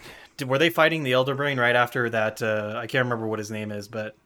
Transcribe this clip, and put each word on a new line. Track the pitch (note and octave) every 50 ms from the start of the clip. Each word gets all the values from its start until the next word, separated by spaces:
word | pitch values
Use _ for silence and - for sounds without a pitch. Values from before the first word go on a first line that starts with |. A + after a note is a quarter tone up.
| - - - - - - _
did, | - C#3
were | B2+ C3
they | C#3 E3 E3
fighting | E3 E3+ D#3+ D#3+ E3 D#3 D3
the | B2+ B2+
Elder | B2+ B2+ C#3 C3+
Brain | B2+ C#3+ C#3+ C#3 B2+
right | A#2+ A#2+ A#2+
after | B2 A#2+ A#2 - C3 A#2+ A2+
that? | A2+ A2 A2 A2 G#2+ -
Uh, | A#2+ A2 G#2+ G#2+ G#2 G#2 G#2+
I | A#2+ A#2
can't | G#2+ - C3 B2
remember | B2 A#2+ A2+ A2
what | A2 A2 G#2+
his | G#2 G#2
name | A2 G#2+ G#2+ G#2
is, | G#2 G#2 G2+ G#2+
but | A2+ A2 G#2+ A2 - _ _